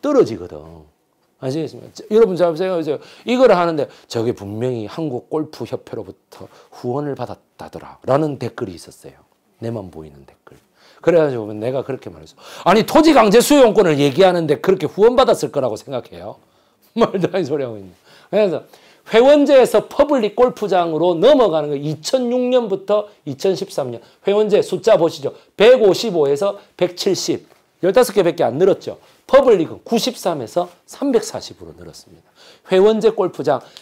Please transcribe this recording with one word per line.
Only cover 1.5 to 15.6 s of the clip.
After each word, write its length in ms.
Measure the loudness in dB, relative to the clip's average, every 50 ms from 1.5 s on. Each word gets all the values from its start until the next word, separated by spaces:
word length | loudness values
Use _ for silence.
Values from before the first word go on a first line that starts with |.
| -8 -8 -8 -10 -12 -16 -20 -20 -20
자, 100 | -20 -8 -2
여러분 240 | 2 4 4 4 2
잘 200 | 2 0 0 0
생각해보세요. 420 | -2 -4 -4 -4 -4 -4 -4 -6 -8 -10 -16 -20 -12 -6
이걸 280 | -4 0 4 4 4
하는데 360 | 4 4 2 0 -2 -2 -4 -6 -8 -16 _ -10
"저게 240 | -6 -4 -4 -4
분명히 540 | -4 -6 -8 -12 -8 -6 -6 -6 -6 -6 -10
한국 440 | -10 -10 -8 -8 -8 -8 -10 -10 -8
골프 340 | -6 -6 -6 -8 -10 -14 -12
협회로부터 840 | -10 -10 -12 -12 -12 -14 -14 -14 -14 -18 _ _ _ -20 -20 -20 -20 _ -20 _ _
후원을 420 | -18 -10 -8 -6 -6 -4 -6 -6 -8
받았다더라"라는 1200 | -8 -10 -12 -12 -14 _ _ _ -20 -18 -16 -16 -18 -18 -18 -20 _ -4 0 0 0 0 -2 -6 -8
댓글이 320 | -10 -10 -10 -10 -10 -10 -12
있었어요. 380 | -14 -20 -20 -20 -20 -20 -20 -20 _ _ _ _ _ _ _ _ -14
내만 300 | -10 -10 -10 -10 -12 -14
보이는 340 | -16 -18 -20 -20 -20 -20 -20
댓글. 300 | _ _ _ _ -20 -20 _ _ _ _ _ _ _ _ _
그래가지고 520 | 0 2 2 4 2 2 -2 -4 -8 -8 -8
내가 300 | -8 -6 -6 -6 -6 -6
그렇게 260 | -8 -10 -10 -12 -16
말했어. 240 | -18 -20 -20 -20 -20 _ -20 -20 -14 -4 0
아니, 200 | 2 2 2 2
토지 280 | 2 4 4 6 6
강제 280 | 6 6 6 6 6 4
수용권을 580 | 4 6 6 6 6 6 6 4 2 2 2 2
얘기하는데 640 | 2 0 2 4 4 4 4 2 0 -2 -2 -2
그렇게 260 | 0 0 0 0 -2
후원받았을 640 | -4 -2 2 2 2 4 4 2 2 2 0 -2 -6
거라고 240 | -4 -4